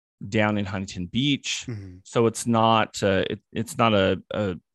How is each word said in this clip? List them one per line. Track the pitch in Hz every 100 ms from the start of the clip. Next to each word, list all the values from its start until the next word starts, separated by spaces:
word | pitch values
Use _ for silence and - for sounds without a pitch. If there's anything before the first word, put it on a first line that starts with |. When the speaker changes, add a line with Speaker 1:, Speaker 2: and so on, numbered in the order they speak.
| _ _ 101
Speaker 1:
down | 110 107 104
in |
Huntington | 98 95 98 92 87
Beach. | 117 143 135 - - -
Speaker 2:
Mm-hmm. | 107 95 90
Speaker 1:
So | - 123 113
it's | - 120
not, | 113 113 113 - -
uh, | 101 95 -
it, | 104 _
it's | - 110 -
not | 117
a, | 104 95 95 -
a | - 101 87 _